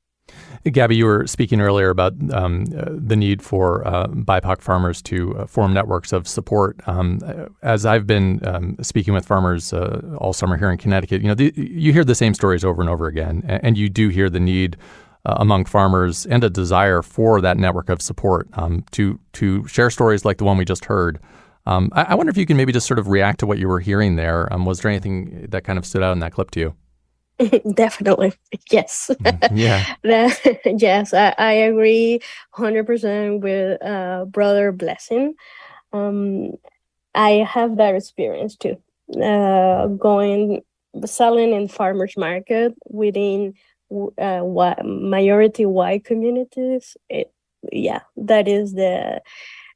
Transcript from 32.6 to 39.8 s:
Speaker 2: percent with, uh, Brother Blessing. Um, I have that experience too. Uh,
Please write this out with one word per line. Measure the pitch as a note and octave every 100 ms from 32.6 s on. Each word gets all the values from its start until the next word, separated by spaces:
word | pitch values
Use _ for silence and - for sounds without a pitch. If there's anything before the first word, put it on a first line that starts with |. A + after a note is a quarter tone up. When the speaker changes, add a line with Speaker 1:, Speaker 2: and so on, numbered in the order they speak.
| A3 A3 A3
Speaker 2:
percent | A#3+ G#3 G#3 G#3 G#3
with, | G3 G3 F#3+ F#3+
uh, | - G3+ F3+ F#3
Brother | F#3+ G#3 G3+ G3+ G3+
Blessing. | F#3 F3 - - A#3 C#4+ D#4 - - - - _
Um, | G#3 G3+ G3+ G3+ G3 - - _ _ _ _ _
I | - G#3+ G#3 G#3+
have | A#3+ A#3 A3
that | G#3+
experience | F#3+ - - A2 D#2+ G#3 -
too. | - F#3 _ _ - -
Uh, | G#3+ G#3 G3 F#3+ F#3 F#3